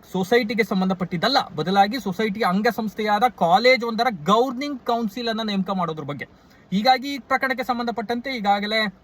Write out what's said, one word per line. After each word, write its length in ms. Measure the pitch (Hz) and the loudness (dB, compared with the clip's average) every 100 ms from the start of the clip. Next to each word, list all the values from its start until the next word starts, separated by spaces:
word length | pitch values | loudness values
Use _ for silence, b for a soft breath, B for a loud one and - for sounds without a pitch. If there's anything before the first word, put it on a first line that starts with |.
| - | -6
ಸೊಸೈಟಿಗೆ 520 | 185 185 240 226 226 | -4 2 2 2 -2
ಸಂಬಂಧಪಟ್ಟಿದ್ದಲ್ಲ, 840 | 220 196 185 185 180 175 202 269 - | 0 0 0 -2 -4 -2 0 0 -2
ಬದಲಾಗಿ 520 | 156 156 196 202 254 | -4 0 4 2 2
ಸೊಸೈಟಿಯ 440 | 208 180 220 202 214 | -6 -4 -4 0 0
ಅಂಗಸಂಸ್ಥೆಯಾದ 760 | 180 226 233 220 - 214 208 247 - | 2 0 -2 -6 -4 0 2 2 2
ಕಾಲೇಜ್ 460 | 175 185 240 254 | 4 6 6 4
ಒಂದರ 220 | 233 220 247 196 | 2 0 0 0
ಗವರ್ನಿಂಗ್ 560 | 147 214 254 247 285 277 | 2 4 4 -2 -6 -8
ಕೌನ್ಸಿಲ್ 480 | - 233 233 - 233 | -4 -2 -2 -4 -6
ಅನ್ನ 120 | 220 | -4
ನೇಮಕ 280 | 220 202 185 | -2 -2 -2
ಮಾಡೋದ್ರ 340 | 190 170 156 | -2 -4 -6
ಬಗ್ಗೆ. 200 | 143 143 - b b b b | -8 -10 -12 b b b b
ಹೀಗಾಗಿ 420 | 185 220 254 269 | 0 2 2 0
ಈ 40 | 285 | -8
ಪ್ರಕರಣಕ್ಕೆ 460 | - 262 262 254 | -2 -2 0 -4
ಸಂಬಂಧಪಟ್ಟಂತೆ 720 | 254 240 240 226 208 240 269 254 | -2 -2 -2 -6 -4 -6 -4 -4
ಈಗಾಗಲೇ 560 | 202 202 208 220 214 - | 0 0 2 0 -2 -4